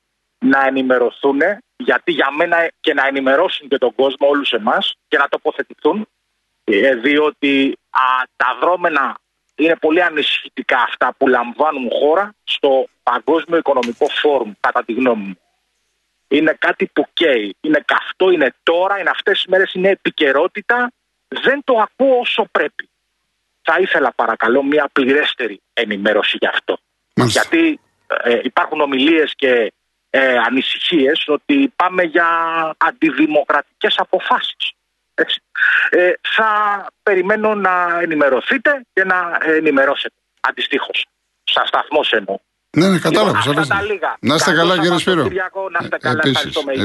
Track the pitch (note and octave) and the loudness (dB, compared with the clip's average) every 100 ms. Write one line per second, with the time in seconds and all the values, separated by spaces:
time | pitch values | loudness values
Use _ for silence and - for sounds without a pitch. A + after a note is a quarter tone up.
0 | _ _ _ - B2+ C3+ C3+ C3+ C3 B2+ | _ _ _ -4 2 2 2 0 0 2
1 | A#2+ - C#3 C#3 E3 G#3 _ - B2+ B2 | 0 0 0 2 0 -2 _ -10 -2 -2
2 | - D3+ C#3+ C#3+ E3+ E3+ E3 - - C#3+ | -2 -2 -2 0 0 0 0 -2 -4 0
3 | C3+ C3+ C3 C#3 F3+ - C#3+ C#3 B2 - | 0 0 0 2 2 -2 -4 0 0 2
4 | C3+ C3 C#3+ C#3+ B2+ A#2 G#2+ E3+ - - | 0 2 2 2 0 -2 0 0 -2 -8
5 | - D3 C#3+ - D#3 - - - D3+ G3+ | -4 -2 0 -2 -4 -6 -10 -2 0 0
6 | G#3+ _ _ _ _ _ - G2+ C3+ B2+ | -6 _ _ _ _ _ -2 2 2 2
7 | C#3 D3 D3+ - C#3+ C#3 C3+ - _ B2+ | 2 2 0 0 -2 0 0 -2 _ 0
8 | B2+ B2+ B2+ - B2+ A#2+ D#3+ F3+ F3 D3 | 2 0 -2 -2 -2 0 0 0 0 0
9 | B2+ A2 _ _ _ - D#3+ D#3+ D#3 E3 | -2 -6 _ _ _ -2 0 2 2 2
10 | F3 D3+ - - - - - C3 A#2+ - | 0 0 -2 -4 -6 -12 -4 -2 -2 -2
11 | C3 - C3+ B2 A#2+ A#2+ D3+ D3 A#2+ - | -4 0 0 0 -2 -2 -2 -2 -4 0
12 | C#3+ E3+ G#3 - - - C#3+ C3+ B2+ _ | 2 2 0 -8 -10 -2 2 2 0 _
13 | - B2 - D#3+ D3 E3 D3+ C3 A#2+ A2+ | -2 -2 0 0 0 -2 0 0 0 -2
14 | C#3+ - D3+ C3+ A2 G2+ B2 - - A2+ | -2 0 0 0 -2 -4 -2 -2 -4 -2
15 | C3 A2 G2 F#2 _ _ _ _ _ _ | 0 0 -4 -14 _ _ _ _ _ _
16 | _ _ - D3 D#3 D3+ E3+ - G3 - | _ _ -2 0 0 0 -4 -2 -4 -2
17 | - - D#3+ B2 G#2 - D#3 D3+ - - | -4 0 0 0 -2 -8 -2 -2 0 -4
18 | - - F#3 E3+ C3 - - E3+ F#3+ G3 | -4 0 2 4 2 -2 -2 0 0 -2
19 | D#3 - - F#3 - F#3+ F#3 F#3 F#3+ F#3+ | -2 -2 0 0 0 0 0 0 0 0
20 | - - D3 C3+ F3+ G#3 - A#3+ B3 _ | -2 0 0 2 0 -4 -2 -2 -2 _
21 | _ _ - - - C#4+ - A#3+ G#3 - | _ _ -14 -4 0 -2 0 0 0 2
22 | C4+ B3 A3 - G3 F#3+ D3 - - _ | 2 2 0 -2 -2 -2 -4 -6 -20 _
23 | _ _ _ _ _ _ - E3 F#3 - | _ _ _ _ _ _ -2 0 2 2
24 | C3 - A2+ A2+ A2+ C3+ C#3 D3 C#3 - | 0 0 -2 0 0 2 2 0 0 0
25 | B2+ C#3+ C#3 - A2+ G2 _ - A2 G2+ | 2 2 0 -4 -8 -8 _ -6 -4 -2
26 | G#2 G#2 - G#2+ G2+ - - F#2 _ _ | 0 0 0 -2 -2 -4 -4 -6 _ _
27 | _ - A#2+ G2+ - E4 E4 D4 _ _ | _ -2 0 2 0 2 2 0 _ _
28 | - - - A2+ B2+ - F3 D#3 C#3+ C3+ | -8 -4 0 0 0 -2 -2 0 0 2
29 | C#3+ E3 C#3 - C3+ A#2+ G#2 _ _ _ | 2 4 2 0 0 2 0 _ _ _
30 | _ C3 C3 B2 A#2 C3 - - - E3+ | _ 0 2 2 0 0 -2 -4 -2 2
31 | C3+ D#3+ - C#3+ - C#3 C#3 - F3+ F#3 | 2 0 -2 -4 0 0 0 0 -2 0
32 | F3 D#3+ E3 E3 E3 E3 D#3+ - E3 - | 0 2 2 0 -2 -2 -4 -2 -2 0
33 | D#3+ C3 D#3 D3+ - D3 - _ G#3 - | -2 2 2 2 2 0 -2 _ -2 0
34 | F3+ F#3 - B3+ - - - - _ _ | 0 -2 0 -2 -2 -8 -10 -10 _ _
35 | _ - - - _ - - - - E3+ | _ -6 -4 -4 _ -2 0 2 0 2
36 | F3+ - - - A3 G#3 G#3 G3+ E3+ _ | 2 0 -4 0 0 0 0 -4 -8 _
37 | - F#3+ F3+ A3 A3 G#3+ F#3+ F3+ F3 E3+ | 0 0 2 0 0 0 0 0 0 -2
38 | E3+ D3+ C#3+ B2+ - C4+ D4+ C#4+ B3 - | -2 0 2 2 0 -2 0 -2 -4 -2
39 | F#3+ F#3 F3 E3 D#3 D#3 D#3 C#3 C3+ C3+ | 0 0 -2 -4 0 2 2 2 2 0
40 | A#2 _ _ _ C3 - - C#3 - G2+ | -6 _ _ _ -6 -4 -4 -4 -4 -8
41 | - _ _ _ - D3+ A#2+ C#3 - D3+ | -8 _ _ _ -4 -2 0 -2 0 0
42 | - A2+ F#2+ G2 _ _ _ D3 F#3+ F#3 | 0 -2 -2 -10 _ _ _ 0 2 2
43 | E3 F3 G#3 C#3 C3+ D3 - G3 G#3 G3 | 2 0 2 0 0 -2 -2 -2 -4 -4
44 | C#3+ A#2 A2+ D#3 - D3+ E3+ F3+ F3 E3+ | -6 -6 -2 0 2 2 2 2 0 0
45 | - F3+ B2+ F#3 F#3 F#3+ F#3+ E3+ - D#3+ | 0 0 0 -4 -8 -8 -6 -6 -6 -6
46 | D#3 D3+ C#3 C3+ C#3 D#3+ C#3 C3+ | -4 0 0 0 -2 -6 -4 -4